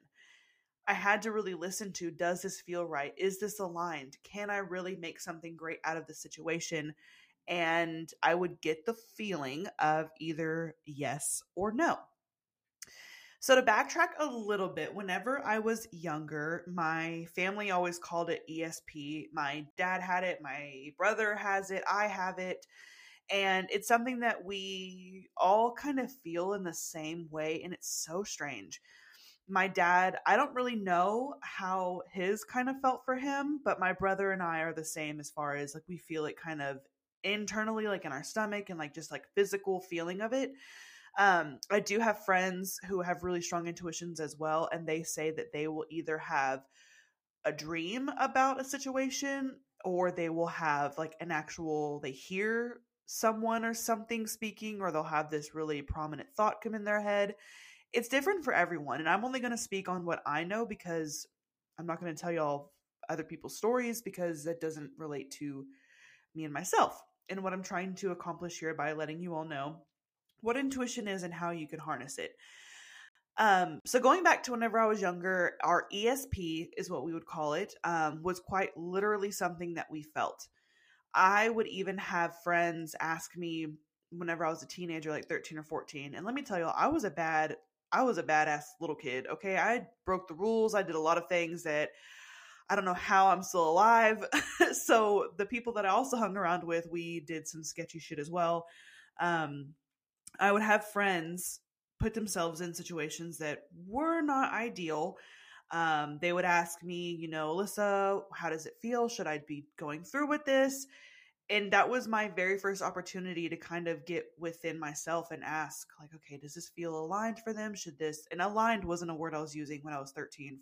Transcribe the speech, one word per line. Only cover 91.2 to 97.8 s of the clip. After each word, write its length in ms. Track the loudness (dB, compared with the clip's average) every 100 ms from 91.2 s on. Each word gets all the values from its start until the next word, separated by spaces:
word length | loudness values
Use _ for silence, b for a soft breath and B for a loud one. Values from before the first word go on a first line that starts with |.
| 4
things 320 | 0 0 -4
that 300 | -2 0 0 B B B B B B B B
I 60 |
don't 120 | 0 2
know 100 | 0
how 320 | 6 8 8
I'm 160 | 6
still 260 | 2 4 6
alive. 560 | 8 10 10 8 4 2
<laughs> 400 | 0 2 4 4
So 560 | 4 6 6 8 4 2 -2
the 80 | -2
people 280 | -2 -2
that 120 | 0 4
I 40 |
also 280 | 4 4 2
hung 180 | 0 2
around 280 | 2 2
with, 240 | 2 0 0
we 300 | -6 -4 -6
did 280 | -6 -8 -8
some 160 | -10
sketchy 360 | -10 -8